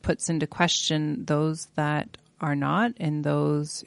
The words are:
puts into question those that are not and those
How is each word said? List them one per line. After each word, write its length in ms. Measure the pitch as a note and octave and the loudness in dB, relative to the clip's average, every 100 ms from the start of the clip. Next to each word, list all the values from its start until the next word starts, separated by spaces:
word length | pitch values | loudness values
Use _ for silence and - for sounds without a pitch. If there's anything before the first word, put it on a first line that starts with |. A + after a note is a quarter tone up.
puts 280 | - D#3 - | -2 -2 0
into 180 | E3 D3+ | 0 0
question 800 | - F3 - - D#3 D3+ D3 | 0 2 2 0 0 0 -2
those 420 | D3 D3+ D#3 D#3 - - | 0 2 2 -2 -6 -2
that 420 | D3+ D3+ - - _ - | 0 0 -4 -12 _ -6
are 160 | D#3 | -2
not 380 | C#3+ C#3 E3+ A#3 A#3 | 0 0 2 0 0
and 260 | D#3+ D3+ | -2 0
those 580 | D3 D3 D3 D3 D3+ - | 0 2 2 2 -2 -8